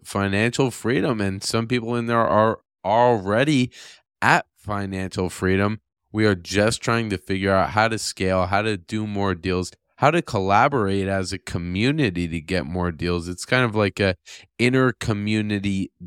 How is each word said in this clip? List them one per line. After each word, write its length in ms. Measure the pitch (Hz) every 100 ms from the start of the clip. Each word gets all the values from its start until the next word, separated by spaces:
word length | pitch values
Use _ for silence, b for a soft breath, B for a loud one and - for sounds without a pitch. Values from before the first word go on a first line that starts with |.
financial 640 | - 101 101 98 113 123 135
freedom, 520 | - 107 135 185 113
and 220 | 98 95
some 240 | - 113 113
people 280 | 123 113 120
in 100 | 117
there 140 | 117
are 400 | 113 104 110 107 _ _ 92
already 840 | 110 123 117 92 107 139 147 123 B B B _ _
at 280 | 113 165 - _
financial 760 | - 101 98 95 95 - 90
freedom. 500 | - 95 95 101 107 _ _ _
We 140 | 107 107
are 80 |
just 480 | 95 85 92 104 117
trying 300 | - 117 113
to 80 | 95
figure 340 | - 95 98
out 180 | 95 90
how 160 | 98 113
to 120 | 110
scale, 480 | - - 117 92 90
how 160 | 98
to 120 | 107 104
do 300 | 87 107 107
more 300 | 101 98 87
deals, 360 | 90 90 90 - _ _
how 120 | 135
to 140 | 170
collaborate 840 | - 113 95 101 135 139 98 98 95
as 240 | 98 92
a 60 | 95
community 920 | - 95 87 90 117 156 123 87 87
to 140 | 82
get 240 | 78 92 69
more 260 | 90 87
deals. 360 | 78 85 87 85
It's 180 | 90 -
kind 180 | 127
of 120 | 123 107
like 240 | 101 -
a 160 | 98 90 B B B -
inner 340 | 120 131 131
community 1000 | 113 - 107 104 107 104 104 98 95 95 -